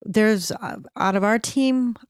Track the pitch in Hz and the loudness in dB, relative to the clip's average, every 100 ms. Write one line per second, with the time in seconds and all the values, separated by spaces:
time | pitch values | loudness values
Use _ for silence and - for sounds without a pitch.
0 | - 202 214 208 175 - - - - - | -2 2 4 2 -2 -8 -8 -10 -10 -4
1 | 190 196 202 226 - 269 262 254 247 220 | 0 2 2 0 0 0 2 2 0 -4